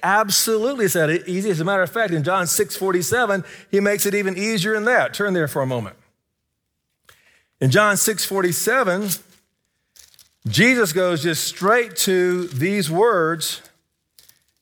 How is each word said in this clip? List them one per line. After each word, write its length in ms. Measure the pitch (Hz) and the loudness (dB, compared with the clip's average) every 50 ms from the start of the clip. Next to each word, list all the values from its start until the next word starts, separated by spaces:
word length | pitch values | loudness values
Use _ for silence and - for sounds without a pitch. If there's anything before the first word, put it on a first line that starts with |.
| - | 0
Absolutely, 840 | 175 196 214 220 202 190 - - 226 226 214 220 262 285 254 214 | 2 2 2 2 2 0 0 0 0 0 0 0 -2 -2 0 0
it's 80 | 180 - | 0 2
that 140 | 175 156 151 | 0 0 2
e-, 140 | 160 175 170 | 0 -2 -2
easy. 260 | 180 180 190 196 220 | -4 -4 -4 -2 -2
As 100 | 180 156 | -2 -2
a 40 | 165 | -2
matter 200 | 190 196 190 180 | 0 0 0 0
of 60 | - - | -2 -2
fact, 200 | 233 226 190 170 | -2 -2 -2 -2
in 120 | 156 139 | -2 -2
John 240 | 170 185 190 180 160 | 0 0 0 0 0
six 260 | - - 208 - - | 0 -2 -2 -2 -4
forty-seven, 720 | - 190 190 180 180 170 - 214 247 247 208 196 190 - - - - - _ | -4 -2 0 0 0 0 0 0 0 2 2 0 -2 -2 -6 -14 -20 -10 _
he 80 | - 202 | -2 0
makes 280 | 202 202 208 202 - | 2 2 0 0 0
it 100 | 202 196 | 0 0
even 200 | 208 196 190 185 | 0 -2 -2 -2
easier 380 | 180 202 220 226 196 165 214 220 | -2 -4 -2 -2 0 0 0 -2
than 120 | 214 208 | 0 0
that. 280 | 233 247 214 135 127 - | 2 2 2 2 0 -2
Turn 180 | - 202 202 185 | -4 -2 0 0
there 140 | 175 156 | 0 0
for 160 | 143 - 151 135 | -2 -2 -2 -2
a 40 | |
moment. 280 | 131 127 120 107 95 - _ _ _ _ _ _ _ _ _ _ _ _ _ _ _ _ _ _ _ _ _ _ - - _ _ _ _ _ _ _ _ _ | -2 -4 -4 -6 -8 -12 _ _ _ _ _ _ _ _ _ _ _ _ _ _ _ _ _ _ _ _ _ _ -20 -20 _ _ _ _ _ _ _ _ _
In 100 | 135 131 | 0 4
John 260 | 127 202 214 214 196 | 4 6 6 4 4
six 280 | - - 226 214 - - | 2 0 0 -2 -2 -4
forty-seven, 840 | - 196 196 180 180 170 - - 214 247 269 247 190 175 190 214 196 165 - - _ _ _ _ _ _ _ _ _ _ _ _ _ _ - - _ _ _ - _ _ _ _ 110 | -4 -2 -2 0 0 -2 -2 -2 0 0 2 2 0 0 -2 -2 -4 -6 -6 -8 _ _ _ _ _ _ _ _ _ _ _ _ _ _ -20 -20 _ _ _ -20 _ _ _ _ -2
Jesus 440 | 101 127 208 247 262 240 220 170 151 | 2 4 4 4 4 4 2 0 2
goes 300 | 185 185 180 175 151 135 | 0 0 0 0 0 -2
just 220 | 175 160 - - | -2 -2 -2 -4
straight 500 | - - - 170 196 226 247 233 214 180 - | -6 -6 -2 0 2 2 2 2 -2 -4 -4
to 500 | - 202 185 180 180 180 180 180 175 175 | 0 0 2 2 2 2 0 -2 -4 -6
these 420 | 139 123 151 190 202 208 175 143 | -4 -2 -2 0 0 0 -2 0
words. 720 | 160 175 220 240 214 180 160 160 165 160 156 - - - - - _ _ _ _ _ _ _ _ _ - _ _ _ _ _ _ _ _ | 2 2 4 4 4 2 0 0 -2 -4 -6 -6 -8 -10 -12 -20 _ _ _ _ _ _ _ _ _ -20 _ _ _ _ _ _ _ _